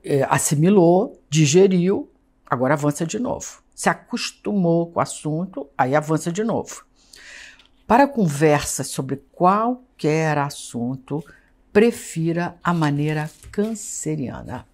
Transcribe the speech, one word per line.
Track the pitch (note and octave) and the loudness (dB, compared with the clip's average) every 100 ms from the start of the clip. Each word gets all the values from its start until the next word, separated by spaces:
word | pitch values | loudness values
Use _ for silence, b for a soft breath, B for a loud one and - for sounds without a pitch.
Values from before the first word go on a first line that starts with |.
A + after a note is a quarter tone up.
eh, | - C#3+ C3 | 0 0 2
assimilou, | C#3+ - D3 E3+ G3+ E3+ F3+ C4 - _ | 0 0 2 4 6 6 4 0 -8 _
digeriu, | D3+ D3 E3+ G3 F#3 F3+ A#3 D4 _ _ _ | 2 4 6 4 4 0 -2 -6 _ _ _
agora | _ C3 B2+ | _ -2 0
avança | D3+ D3 D3 E3 | 2 0 -2 -6
de | G#3+ | -4
novo. | B3 - - - _ - | -4 -6 -10 -20 _ -4
Se | G3 | -2
acostumou | E3 _ B3 - _ - G#3 E3+ E3 E3+ | -2 _ -8 -8 _ -4 0 2 2 0
com | E3+ | -2
o | |
assunto, | - - D3+ D#3 F#3+ - C#4 - | -4 -4 -6 -6 -6 -10 -14 -2
aí | C3 | 2
avança | D3 D3 D#3 F3+ | 2 0 -2 -2
de | F3 | -4
novo. | A3+ C#3 - - _ _ B B B B B B B _ - | -2 -4 -6 -14 _ _ B B B B B B B _ 2
Para | A3+ C#4+ | 4 4
conversas | B3+ F3+ C#3 D#3 D3 - - C3 | 2 0 2 4 4 0 -6 -6
sobre | - C3 C3+ _ | -6 -6 -8 _
qualquer | - F3 G3+ A3+ B3 _ _ D#3 D#3 D#3+ D3 | 0 2 4 0 -4 _ _ 0 2 0 0
assunto, | C#3+ - - A#2+ A#2+ C3+ - C#3+ b b b _ _ | -2 -6 -10 -6 -6 -6 -8 -10 b b b _ _
prefira | G#3 A#3 A#3 - E3 E3 E3+ F3 - | 4 4 0 -10 -4 -2 -2 -6 -4
a | E3+ | -2
maneira | E3+ D3+ C#3+ D3+ D#3 D3+ - - | 0 0 0 -2 -4 -6 -12 -10
canceriana. | - G#3+ A3 - - D#3 D#3 B2 C3+ A2 B2+ - | -4 -4 -6 -10 -8 -6 -6 -6 -10 -12 -14 -14